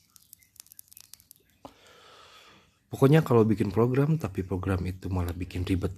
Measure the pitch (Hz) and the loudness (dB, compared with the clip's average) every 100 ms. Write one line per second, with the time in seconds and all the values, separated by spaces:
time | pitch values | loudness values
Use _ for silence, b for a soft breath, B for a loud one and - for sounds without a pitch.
0 | _ _ _ - _ _ - _ - - | _ _ _ -20 _ _ -20 _ -20 -20
1 | - - _ - _ _ B B B B | -20 -20 _ -20 _ _ B B B B
2 | B B B B B B B B _ 120 | B B B B B B B B _ 2
3 | 139 156 151 120 110 101 104 107 120 127 | 4 4 4 4 4 2 0 0 0 2
4 | 143 156 98 95 92 95 92 92 92 92 | 0 0 -4 -6 -6 -4 -2 -2 -4 -8
5 | 92 92 87 87 92 92 90 92 95 | -6 -4 -4 -6 -8 -8 -2 -2 -4